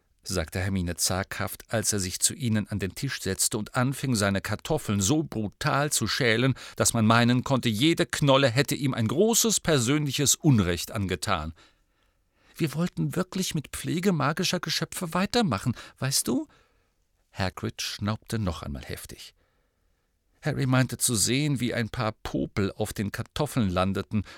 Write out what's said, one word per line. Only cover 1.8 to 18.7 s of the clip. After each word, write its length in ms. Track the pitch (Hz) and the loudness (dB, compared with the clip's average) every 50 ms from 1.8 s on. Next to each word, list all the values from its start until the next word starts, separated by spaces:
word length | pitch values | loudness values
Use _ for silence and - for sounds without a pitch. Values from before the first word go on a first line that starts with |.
| 104 - - | 0 0 0
er 80 | 104 | 0
sich 200 | 92 92 90 - | -2 -4 -2 -2
zu 140 | - - - | -2 -2 -2
ihnen 340 | - 151 120 113 110 101 - | -2 -2 0 0 0 0 -2
an 100 | - 101 | -4 -4
den 160 | 98 95 - | -4 -4 -4
Tisch 260 | - - 139 - - | -6 -6 -6 -6 -6
setzte 380 | - 95 95 - - - - 107 | -4 -4 -2 0 0 -2 -2 -4
und 160 | 107 - - | -6 -4 -2
anfing, 400 | 135 123 131 139 - - 131 127 | 0 0 0 0 -2 -2 -2 0
seine 260 | 107 104 101 98 98 | 2 2 2 0 0
Kartoffeln 600 | - - 110 - - - 160 151 - - 107 101 | -2 -4 -6 -6 -4 -4 -4 -4 -2 -2 0 0
so 220 | 98 92 143 156 156 | 2 2 2 2 0
brutal 680 | 139 - 110 110 101 - _ - 147 131 135 143 151 | -2 -4 -6 -6 -6 -6 _ -2 0 0 0 0 0
zu 160 | - - 117 | 0 0 0
schälen, 480 | 107 - - 143 120 110 113 123 135 127 - - - - | 0 0 0 2 2 2 4 4 2 2 0 -4 -12 -2
dass 180 | - 117 - - | 0 2 2 4
man 120 | 120 110 | 4 4
meinen 380 | 107 113 117 120 120 123 127 120 | 6 6 6 6 6 4 2 2
konnte, 240 | - 139 123 - 123 | 0 0 0 2 0
jede 380 | 110 101 127 160 165 165 170 | 0 4 4 4 4 2 0
Knolle 420 | - - - - 143 135 135 139 131 | -2 0 0 4 6 6 6 6 4
hätte 260 | 113 123 143 - - | 4 2 0 0 0
ihm 200 | - - 135 131 | -2 -2 -2 0
ein 140 | - 117 107 | 0 0 0
großes 520 | 123 143 202 220 233 214 - 226 202 - | 2 2 2 4 4 4 2 2 2 0
persönliches 760 | - - 160 143 120 113 139 151 151 143 123 - 147 123 - | 2 2 2 2 4 2 2 2 0 -2 -2 0 2 2 2
Unrecht 560 | - - 170 135 113 98 85 87 85 - - - | 4 6 6 6 6 6 4 2 -2 -4 -6 -6
angetan. 640 | 113 101 92 90 - - - 101 85 78 78 78 - - _ _ _ _ _ _ _ _ _ _ _ _ _ _ _ _ _ _ | -4 -2 -2 -2 -2 0 -2 -2 -2 -2 -6 -10 -12 -18 _ _ _ _ _ _ _ _ _ _ _ _ _ _ _ _ _ _
Wir 180 | - 165 160 - | -4 -4 -2 -2
wollten 420 | 147 170 175 - - 165 151 131 | -2 -4 -2 -2 -2 -4 -2 -2
wirklich 380 | 165 185 - - 185 190 - - | -2 -4 -4 -4 -4 -4 -4 -4
mit 140 | 160 - - | -6 -6 -6
Pflege 440 | - - - 131 135 170 175 208 185 | -10 -8 -6 -4 -4 0 0 0 2
magischer 480 | 156 131 135 156 - 185 - - 180 | 2 0 0 0 0 -2 -2 -2 -2
Geschöpfe 540 | - - 156 - - - - - - 170 - | -4 -4 -4 -4 -4 -4 -6 -8 -8 -4 -2
weitermachen, 600 | 180 190 208 - 240 240 180 117 95 - 123 113 - - - - _ | -2 -2 0 2 2 2 2 2 0 0 -2 -2 -4 -6 -14 -10 _
weißt 300 | - 131 135 - - - | -4 -2 0 0 0 0
du? 180 | 233 262 320 - _ _ _ _ _ _ _ _ _ _ _ _ _ _ _ _ _ | 0 -2 -2 -4 _ _ _ _ _ _ _ _ _ _ _ _ _ _ _ _ _
Hagrid 480 | - 101 92 - - - 110 - - | -4 -4 -4 -4 -4 -8 -8 -8 -8
schnaubte 580 | - - - - 104 101 110 - - - - 113 | -10 -10 -8 -6 -4 -4 -4 -4 -6 -6 -4 -2
noch 240 | 107 90 82 - - | -2 -2 -4 -4 -8
einmal 220 | - | -8